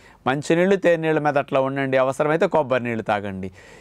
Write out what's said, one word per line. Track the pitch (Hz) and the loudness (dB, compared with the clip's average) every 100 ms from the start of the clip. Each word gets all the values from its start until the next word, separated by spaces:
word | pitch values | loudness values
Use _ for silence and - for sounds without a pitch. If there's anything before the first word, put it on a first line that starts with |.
| - - 120 | -20 -6 -2
మంచినీళ్ళు, | 143 - 170 185 196 | -2 0 2 2 2
తేనీళ్ళ | 180 165 160 156 | 2 2 0 0
మీద | 147 143 | 0 0
అట్లా | 135 139 | 0 0
ఉండండి. | 135 139 135 131 | 0 -2 0 0
అవసరమైతే | 131 135 151 165 190 | 0 0 0 0 0
కొబ్బరి | 160 131 127 | 0 0 0
నీళ్ళు | 120 113 | 0 -4
తాగండి. | 107 104 101 95 95 - - - | -2 -2 -4 -8 -10 -14 -20 -20